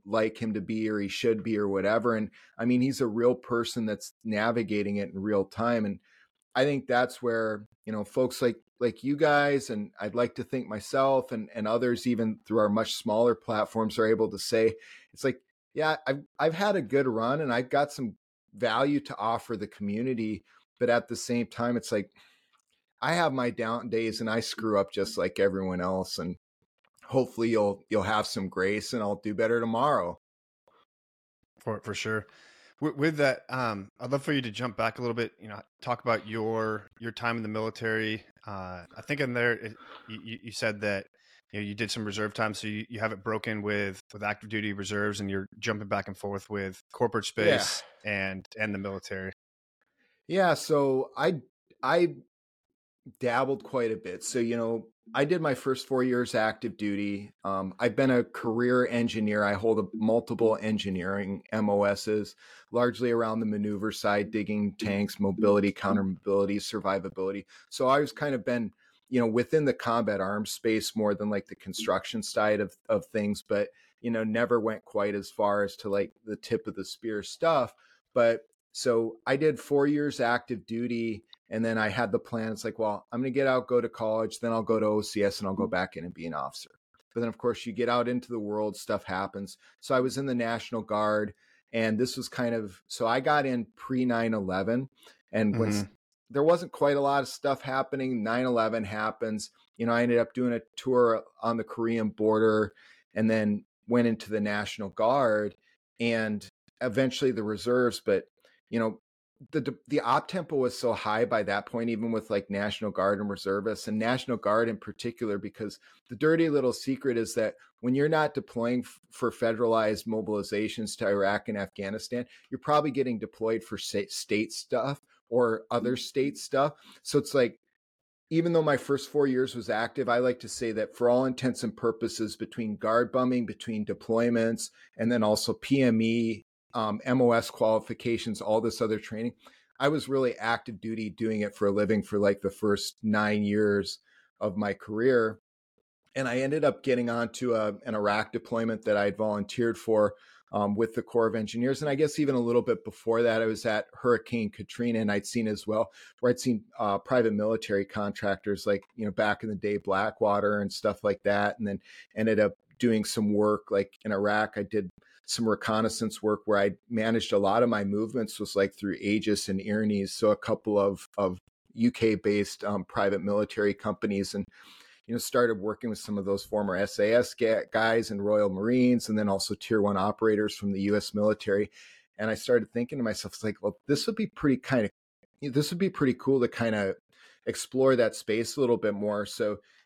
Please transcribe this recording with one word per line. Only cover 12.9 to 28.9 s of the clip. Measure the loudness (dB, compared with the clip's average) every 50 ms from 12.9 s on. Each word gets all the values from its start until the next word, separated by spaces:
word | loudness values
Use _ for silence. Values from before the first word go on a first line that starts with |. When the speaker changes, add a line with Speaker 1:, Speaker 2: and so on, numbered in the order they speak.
| -4
Speaker 1:
smaller | -4 -2 0 2 4 4 4 4
platforms, | 2 -2 -2 0 0 0 0 0 -2 -2 0 2 2
are | 4
able | 4 4 4 2 0
to | -2 -4
say, | -4 0 2 4 4 4 2 0 -14 -20 -20 -20 -20 _ _
it's | -4 -2
like, | -2 -2 -4 _ _ _ _ _ _ -4
"Yeah, | -2 0 0 0 0 -2
I've, | -4 -4 -4 -6 _ _
I've | 0 0 0 2
had | 2 0 0 0
a | 0
good | 0 0 2 2 2
run | 2 0 0 0 0 0 0
and | 0 0
I've | 0 0 0 0
got | 2 0 0 0
some | -2 -6 -8 -8 -8 _ _ _ _ _ _ _ -8
value | -2 -2 0 2 2 2 2 2 0
to | -2 -4 -6
offer | -4 -2 -2 -2 -2 -4 -6 -6
the | -6 -8
community." | -8 -10 -8 -6 -4 -4 -2 -2 -2 -2 -4 -4 -4 -6 -8 -10 _ _ _ _ _ _ -2
But | 2 2
at | 2 2 0 -2
the | -10
same | -8 -4 -2 -2 -2 -2
time, | -4 -4 -4 -2 -2 -2
it's | -2 -2 -2
like, | -2 -2 -2 -4 _ _ _ _ _ _ _ _ _ _ _ _ _ _ _ _ _ -6
I | -2 -2 0
have | 2 2 0 0
my | 0 -2 -2
down | -2 -2 -2 -2 -2 -4 -4 -2
days | -2 -2 0 -2 -2 -4
and | -2 -2
I | -2 -2
screw | -2 -4 -6 -4 0 2 2 2
up | 2 2 0
just | -4 -4 -2 -2
like | -2 -2 -2 0 2
everyone | 2 2 2 0 -2 -2 -2 -2
else. | -2 0 0 -2 -2 -4 -6
And | -6 -6 -6 -8 -10 _ _ _ _ _ _ _ _ _ _ _ _ -8
hopefully | -2 0 0 0 0 -2 -2 0 2
you'll, | 4 4 2 2 0 -4 _ -2
you'll | 0 0 2
have | 2 0 0 0
some | -2 -4 -6 -6
grace | -4 -2 0 0 0 0 -2 -4 -4